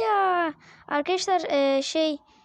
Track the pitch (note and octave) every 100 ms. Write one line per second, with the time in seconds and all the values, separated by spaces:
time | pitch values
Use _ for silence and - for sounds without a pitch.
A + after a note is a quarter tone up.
0 | A4+ G4+ F#4+ F4+ E4 D4 - - - D4
1 | D4 F#4 F#4+ F#4 D#4+ C#4 C#4 C4+ C#4 D#4+
2 | D#4 D4 _ _